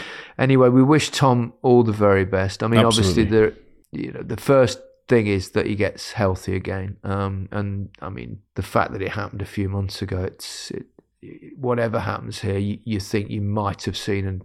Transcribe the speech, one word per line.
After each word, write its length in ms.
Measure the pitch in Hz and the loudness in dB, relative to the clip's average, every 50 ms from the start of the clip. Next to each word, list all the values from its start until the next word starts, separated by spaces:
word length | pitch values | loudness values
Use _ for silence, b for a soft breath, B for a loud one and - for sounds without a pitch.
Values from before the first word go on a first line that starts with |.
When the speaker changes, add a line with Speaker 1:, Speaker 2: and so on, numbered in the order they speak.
| B B B B B B B B | B B B B B B B B
Speaker 1:
anyway, 320 | 131 131 135 131 127 123 | 2 4 6 6 6 6
we 120 | 123 131 131 | 6 6 6
wish 280 | 135 156 147 - - | 6 6 4 4 0
Tom 420 | - - 147 135 123 120 117 117 - _ | 0 2 4 4 4 4 2 -2 -6 _
all 220 | - 131 123 120 120 | 2 4 6 6 6
the 100 | 113 104 | 4 2
very 320 | 107 104 101 98 98 95 | 4 4 4 6 4 4
best. 380 | 95 98 95 95 95 - - 113 | 2 0 0 0 -2 -2 -4 -2
I 60 | 110 | 2
mean, 120 | 117 110 | 4 4
Speaker 2:
Absolutely. 440 | 107 117 113 110 101 95 87 - 110 | 4 4 4 4 2 2 2 2 2
Speaker 1:
obviously 140 | 101 110 110 | 4 4 4
the, 220 | - - - - - _ _ _ _ _ - | 4 4 0 -4 -14 _ _ _ _ _ -12
you 160 | - - - | -10 -10 -10
know, 120 | - - - | -10 -12 -10
the 160 | - - - | -10 -10 -4
first 420 | - - 139 135 127 117 - - - - _ _ _ | 0 4 4 6 6 4 2 -4 -12 -20 _ _ _
thing 200 | - 123 117 107 | 2 2 4 4
is 240 | 104 101 98 92 - | 2 0 0 -2 -2
that 160 | - 107 87 | -2 -2 -2
he 80 | - 107 | -2 -2
gets 380 | 98 104 95 - - - - - | -2 -2 -2 -4 -6 -12 -10 -4
healthy 440 | 120 107 95 92 92 - - 95 | -2 0 0 0 -2 -4 -6 -6
again. 400 | 95 90 92 95 95 95 95 98 - - | -6 -6 -6 -8 -8 -8 -10 -10 -10 -8
Um, 460 | 101 98 98 98 98 98 95 95 - - | -6 -4 -4 -4 -4 -6 -6 -8 -8 -6
and 380 | 104 104 101 98 98 98 92 - _ | -6 -6 -4 -6 -8 -8 -10 -12 _
I 80 | - 90 | -12 -12
mean, 320 | 101 - 60 - 107 - _ _ _ | -12 -12 -12 -12 -14 -16 _ _ _
the 80 | - 92 | -8 -6
fact 300 | - - 117 - - - | -2 -2 -2 -2 -2 -4
that 100 | 98 95 | -6 -6
it 80 | 92 | -6
happened 320 | - 107 101 101 - 101 98 | -6 -8 -8 -8 -10 -10 -10
a 20 | |
few 240 | - - 104 98 95 | -8 -6 -4 -4 -4
months 320 | 98 101 98 98 - - | -2 -4 -4 -6 -6 -8
ago, 220 | 104 95 95 92 92 | -8 -6 -4 -4 -6
it's, 480 | - - - - - - - - - | -6 -8 -12 -16 -16 -14 -14 -14 -12
it, 160 | - - - _ _ _ _ _ _ _ - - - - - - - | -12 -12 -14 _ _ _ _ _ _ _ -20 -20 -20 -20 -20 -20 -14
whatever 440 | - 131 123 120 120 117 113 107 113 | -8 -4 -2 -2 0 0 -2 -2 -2
happens 400 | 98 104 104 - 120 113 104 - | -4 -4 -6 -6 -8 -10 -10 -8
here, 160 | - 98 101 | -4 -4 -2
you, 220 | 98 101 101 104 - - | -2 -2 -4 -4 -6 -6
you 160 | 113 110 101 | -6 -4 -4
think 280 | 98 - - 107 101 - | -4 -4 -4 -4 -4 -4
you 140 | - 107 101 | -6 -6 -4
might 420 | 101 101 107 104 101 87 - - | -4 -2 -2 -2 -4 -4 -6 -6
have 140 | 101 92 - | -8 -8 -6
seen 280 | - - 101 101 95 | -4 -4 -4 -4 -4
an, 160 | 95 95 92 - | -4 -6 -8 -10